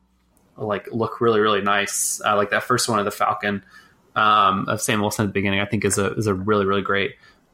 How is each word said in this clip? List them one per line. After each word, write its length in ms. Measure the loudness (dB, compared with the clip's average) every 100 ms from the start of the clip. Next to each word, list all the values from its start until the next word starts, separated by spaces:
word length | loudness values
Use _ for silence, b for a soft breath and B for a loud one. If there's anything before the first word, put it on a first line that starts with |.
| _ _ _ _ _ -10
like, 320 | -4 -4 -4
look 280 | -4 -4 0
really, 200 | 2 4
really 200 | 4 2
nice. 580 | 2 0 0 -2 -4 -2
Uh, 100 | 0 0
like, 140 | 0
that 120 | -2
first 240 | 0 0 0
one 100 | 0
of 60 |
the 60 | -2
Falcon, 520 | -2 -2 -2 -2 -4 -8 B B B _ 0
um, 500 | 4 4 4 2 0
of 120 | -2
Sam 200 | -2 0
Wilson 220 | 0 0
at 20 | -2
the 40 |
beginning, 260 | 0 0 0
I 60 | 0
think 180 | 0
is 140 | 0 0
a, 160 | 0
is 120 | -2 -2
a 80 |
really, 300 | -2 0 0
really 160 | 2 0
great, 340 | 0 -2 -4 -8 b b _